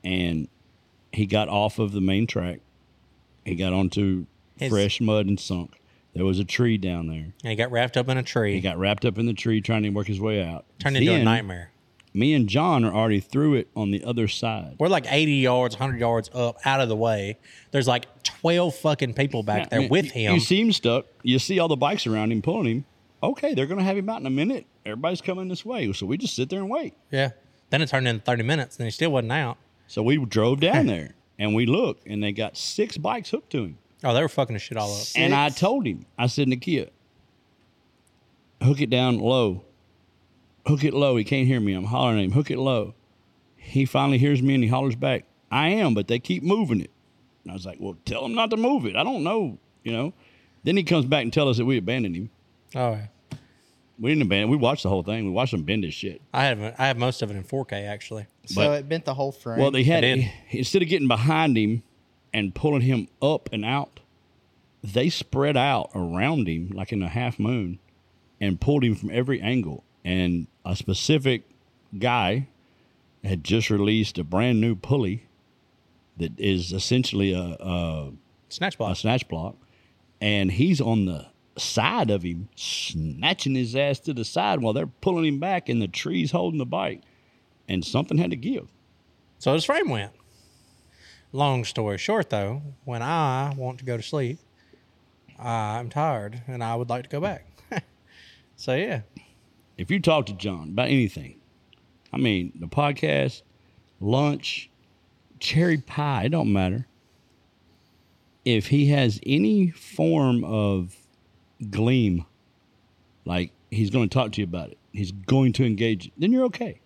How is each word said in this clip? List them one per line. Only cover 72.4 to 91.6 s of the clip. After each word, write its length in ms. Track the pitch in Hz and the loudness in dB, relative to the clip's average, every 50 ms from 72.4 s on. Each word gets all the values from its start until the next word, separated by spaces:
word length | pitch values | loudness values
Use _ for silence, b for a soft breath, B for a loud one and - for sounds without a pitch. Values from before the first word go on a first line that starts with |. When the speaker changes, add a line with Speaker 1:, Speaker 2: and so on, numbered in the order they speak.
| 135 - _ b b b b b b b b b b b _ _ - | -2 -6 _ b b b b b b b b b b b _ _ -4
Speaker 1:
had 220 | 101 95 82 73 | -4 -4 -2 -2
just 240 | - 98 113 110 - | -2 -2 -2 0 0
released 480 | 110 101 101 104 110 110 107 - - | 0 2 2 2 2 2 0 -2 -4
a 80 | 87 82 | -8 -8
brand 340 | 76 87 98 117 127 120 110 | -2 -2 0 2 2 2 2
new 160 | 110 117 110 | 2 0 -2
pulley 520 | 92 - - 139 139 117 92 101 113 - _ _ _ _ _ _ _ _ _ _ _ _ _ _ _ _ _ _ | -4 -2 -2 0 0 0 -2 -4 -6 -10 _ _ _ _ _ _ _ _ _ _ _ _ _ _ _ _ _ _
that 200 | 82 85 78 - | -6 -6 -6 -6
is 360 | - 104 101 95 90 85 85 87 | -2 0 0 2 0 -2 -4 -6
essentially 580 | 95 - - 123 127 123 - - 101 98 95 | -6 -2 0 2 2 2 0 0 2 2 2
a, 80 | 92 90 87 87 82 - | 0 0 -4 -6 -8 -8
a 500 | - 92 90 87 85 82 80 78 71 69 73 - _ _ _ _ _ _ | -6 -4 -2 -2 -2 -2 -4 -6 -8 -10 -14 -18 _ _ _ _ _ _
Speaker 2:
Snatch 280 | - - 180 196 - | -8 -6 -6 -6 -4
block. 140 | - 113 101 | -4 -4 -4
Speaker 1:
a 40 | 92 | -4
snatch 320 | - - 110 123 131 - _ | -2 0 0 0 0 -2 _
block. 260 | 82 80 82 98 - _ b b b b b b b b b _ _ _ | -6 -6 -6 -8 -10 _ b b b b b b b b b _ _ _
And 320 | 104 104 104 101 98 92 | 0 2 2 2 2 2
he's 300 | 87 92 143 185 185 139 | 2 2 2 2 2 2
on 240 | 123 113 113 110 98 | 2 0 2 2 0
the 220 | 90 85 73 - - _ _ _ _ _ | 0 -2 -8 -12 -16 _ _ _ _ _
side 520 | - - - - 110 110 - - 240 156 110 | -8 -8 -4 -2 0 0 2 0 0 2 2
of 140 | 104 95 85 | 0 0 -2
him, 260 | 90 85 85 98 - _ | -4 -6 -6 -10 -12 _
snatching 1000 | - - - - - - - - 82 78 80 - - - 156 180 - - 135 135 | -12 -10 -8 -8 -6 -8 -6 -6 -4 -4 -4 -6 -2 -2 -2 -2 0 -2 -2 0
his 200 | 127 123 113 117 | 0 -2 -2 0
ass 240 | 135 143 143 139 - | 0 0 0 -2 -4
to 120 | _ - 143 | _ -6 -6
the 120 | 120 110 | -6 -6
side 360 | - - 170 - 208 185 147 | -4 -2 -2 0 0 0 0
while 120 | 120 110 107 | 0 0 0
they're 140 | 139 160 | 0 -4
pulling 380 | 131 - _ - 190 180 170 160 | -6 -8 _ -2 0 0 2 0
him 140 | 156 143 139 | 0 0 -2
back, 280 | 160 190 190 175 - - | -2 -2 -4 -4 -2 -2
and 120 | 123 117 | 0 0
the 60 | 104 | 0
tree's 440 | 87 - - - 151 175 180 156 139 | -2 -4 -6 -6 -4 -2 -2 -2 0
holding 260 | - 170 180 175 160 | 0 -2 -2 -2 -2
the 80 | 151 127 | -4 -4
bike. 360 | 123 160 - - 123 110 - _ b b b b b b b b b b _ _ | -4 -4 -4 -4 -4 -6 -10 _ b b b b b b b b b b _ _
And 160 | - 101 92 80 | -4 -4 -4 -2
something 340 | - - 127 165 - - | -2 -2 -2 -2 2 0
had 120 | 147 - 175 | 0 0 0
to 40 | 170 | -2
give. 300 | 123 120 202 269 - - - _ _ _ _ _ _ _ _ _ _ _ _ _ _ | -4 -4 -4 -4 -4 -8 -12 _ _ _ _ _ _ _ _ _ _ _ _ _ _
Speaker 2:
So 140 | - 135 139 | 0 0 2
his 120 | 165 160 | 2 2
frame 240 | - 285 330 392 170 | 0 0 0 2 0
went. 220 | 131 107 98 101 - _ _ _ _ _ _ _ _ _ _ _ _ _ _ b b b b b b b b b | -2 -2 -4 -8 -12 _ _ _ _ _ _ _ _ _ _ _ _ _ _ b b b b b b b b b
Long 320 | - 135 143 143 131 123 | -2 0 2 2 2 0